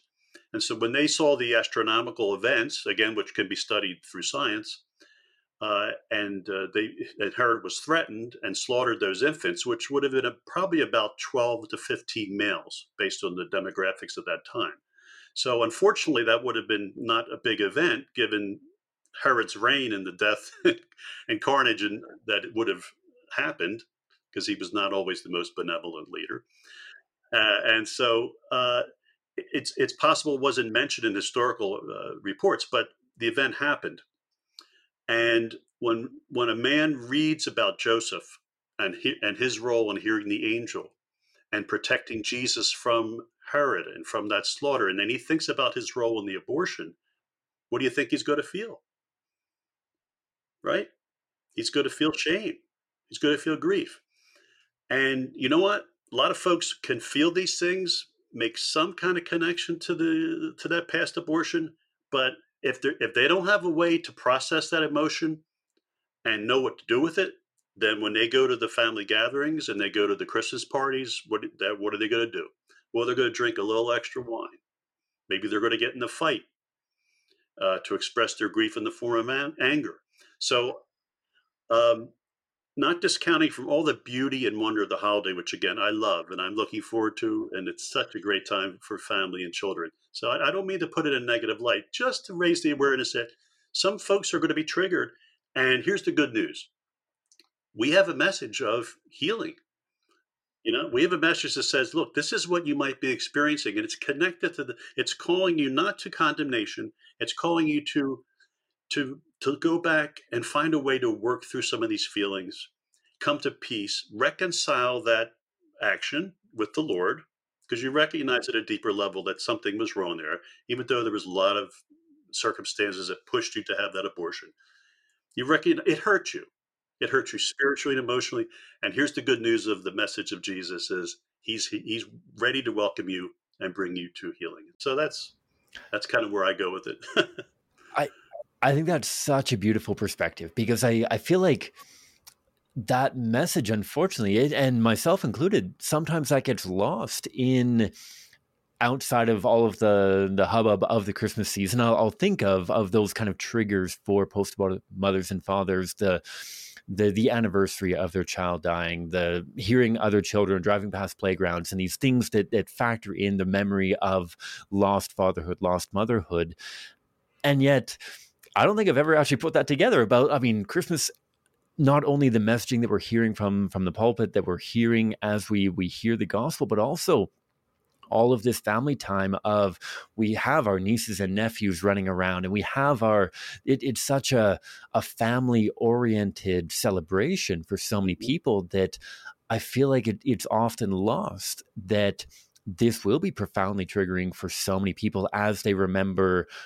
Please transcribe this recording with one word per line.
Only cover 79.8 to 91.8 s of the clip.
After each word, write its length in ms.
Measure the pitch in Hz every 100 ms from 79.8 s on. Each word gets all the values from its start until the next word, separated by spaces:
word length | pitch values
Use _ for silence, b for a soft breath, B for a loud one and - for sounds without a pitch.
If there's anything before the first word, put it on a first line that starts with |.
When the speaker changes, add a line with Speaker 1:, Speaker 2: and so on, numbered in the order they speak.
| 110 - _ b b b
Speaker 1:
So, 400 | - 123 123 - _ _ _ _ _ _ _ _ -
um, 400 | 113 120 117 120 _ _ _ _ _ _ -
not 240 | 139 170
discounting 480 | 170 - - 160 156
from 180 | 127 -
all 140 | 147
the 160 | 156 123 -
beauty 400 | 123 135 131 117
and 140 | 107
wonder 240 | 110 110
of 60 | 98
the 80 | 92
holiday, 360 | 104 104 95
which, 200 | 90 85
again, 240 | 90 92 90
I 120 | 101
love 380 | 107 107 87 82
and 120 | 90
I'm 140 | 92 104
looking 260 | 104 107
forward 340 | - 113 110 -
to, 320 | 113 107 -
and 140 | 95 92
it's 220 | 85 -
such 260 | 101 110 107
a 40 |
great 280 | 98 98 -
time 320 | 101 95 87
for 160 | - 98
family 460 | - 101 95 90
and 100 | 90
children. 380 | - 98 87 82 _ _
So 180 | - 123
I, 200 | 131 143
I 20 |
don't 160 | 185 190
mean 120 | 190
to 80 | 160
put 180 | - 151
it 80 |
in 100 | 135
a 20 | 120
negative 360 | 117 113 110
light, 300 | 120 104